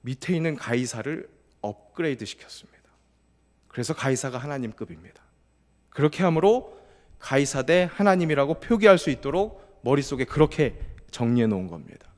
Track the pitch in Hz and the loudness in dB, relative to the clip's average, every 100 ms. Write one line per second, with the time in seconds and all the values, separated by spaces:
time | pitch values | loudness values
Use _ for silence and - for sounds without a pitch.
0 | 123 135 - 175 160 143 - 120 127 120 | -10 -8 -4 -2 -2 -4 -2 -2 -2 -6
1 | 117 156 - _ _ _ 104 104 _ - | -8 -8 -12 _ _ _ -10 -10 _ -6
2 | 165 127 104 - - - - _ _ _ | -4 -4 -10 -14 -20 -20 -20 _ _ _
3 | _ _ _ _ _ _ _ - 117 160 | _ _ _ _ _ _ _ -8 -6 -2
4 | 135 127 135 123 143 143 117 - 110 80 | -2 -2 -4 -8 -8 -8 -8 -10 -14 -14
5 | 85 - _ _ _ _ _ _ _ - | -20 -20 _ _ _ _ _ _ _ -2
6 | 151 - 185 160 190 240 - - - - | -2 2 0 4 4 4 -2 -20 -20 -20
7 | _ - - 135 143 139 127 180 175 - | _ -20 -2 0 0 -2 2 2 2 2
8 | 202 185 165 143 139 160 - 226 208 180 | 4 4 2 0 0 -2 -2 4 8 8
9 | - 127 139 170 208 - - - 117 143 | 4 -4 -2 -2 -4 -8 -20 -8 0 0
10 | 135 131 127 147 151 - 135 - - - | 0 -4 -4 4 2 4 -2 -2 -12 -12
11 | - - 117 120 113 98 92 82 - - | -18 -4 0 2 2 0 -6 -12 -18 -20
12 | - | -20